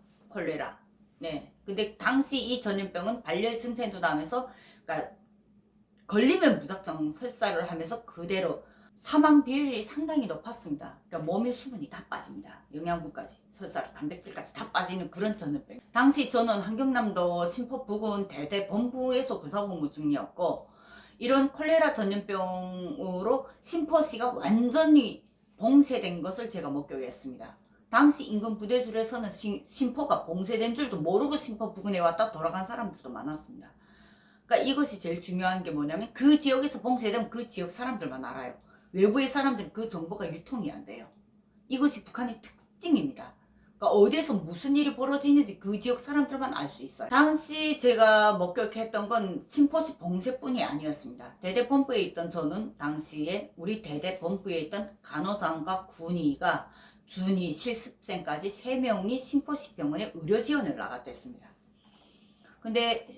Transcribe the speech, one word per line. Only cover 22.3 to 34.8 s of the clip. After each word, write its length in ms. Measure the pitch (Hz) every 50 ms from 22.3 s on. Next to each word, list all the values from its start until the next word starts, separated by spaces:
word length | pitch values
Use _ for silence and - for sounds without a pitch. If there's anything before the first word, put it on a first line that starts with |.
| 196 190 190 185 185 185 185 185 185 180 180 165 - - 190 185 180 180 196 233 269 262 - - - _
신포시가 720 | - - 339 330 302 302 330 311 302 - 233 214 247 247
완전히 920 | 254 - - 185 214 233 247 247 247 320 320 311 302 285 226 190 - - _ _ _ _ _ _ _ -
봉쇄된 640 | 202 240 277 285 285 - 254 - 196 175 175 170
것을 280 | 151 190 190 240 233 214
제가 200 | - 175 147 143
목격했습니다. 840 | 139 147 143 - 143 131 127 123 123 - - 131 123 113 110 - - _ _ _ _ _ _ -
당시 360 | 226 247 294 294 285 - -
인근 340 | - 214 208 214 226 208 214
부대들에서는 720 | 214 202 247 247 - 220 214 226 226 226 247 226 214 190
신-, 340 | - - - 208 196 - -
신포가 600 | - - - 262 240 - 285 294 - - - -
봉쇄된 500 | 160 170 185 190 202 233 226 226 233 233
줄도 260 | 294 285 233 202 156
모르고 360 | 151 165 185 220 285 277 302
신포 360 | - - 240 214 - 190 175
부근에 280 | - 185 185 202 196 175
왔다 320 | 170 165 170 - 165 -
돌아간 340 | - 156 165 170 185 185 185
사람들도 420 | 226 240 233 220 185 - - - 123
많았습니다. 600 | 117 - 127 147 156 151 - - 123 - - - - _ _ _ _ _ - - - _ _ _ _ _ _
그러니까 220 | - 240 - - 262
이것이 300 | 269 294